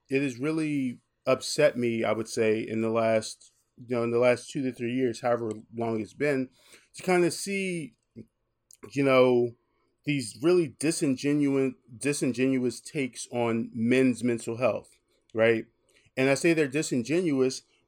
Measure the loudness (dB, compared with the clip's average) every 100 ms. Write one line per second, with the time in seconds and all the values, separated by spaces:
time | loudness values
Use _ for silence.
0 | -4 -2 -2 -4 -4 -4 -2 -2 -4 -6
1 | _ _ -2 -2 -2 2 2 2 -2 0
2 | 0 -2 -2 0 2 0 -2 -4 -2 0
3 | 2 0 -2 -10 _ _ _ -20 -6 -2
4 | 0 2 4 2 -2 -6 -6 -6 -4 -2
5 | -2 -2 -2 0 -2 -8 -10 -6 -4 -4
6 | -6 -4 -2 -2 -4 _ _ -20 _ -8
7 | 0 2 2 -2 -6 -4 -4 -6 -8 -16
8 | _ -20 -20 _ _ _ _ _ -8 0
9 | 4 6 6 4 2 -4 _ _ _ _
10 | -4 -4 -6 -2 2 2 2 -2 -4 0
11 | -2 0 0 0 2 0 0 -4 _ -8
12 | -4 -2 -2 0 0 0 0 -4 -8 -6
13 | -6 -8 -8 -2 0 -2 -4 -2 2 4
14 | 4 2 -2 -2 -4 -2 0 0 -6 _
15 | _ _ _ 2 4 4 -2 _ _ _
16 | _ 0 2 4 4 4 2 -2 -2 -2
17 | 0 0 0 2 2 0 -10 _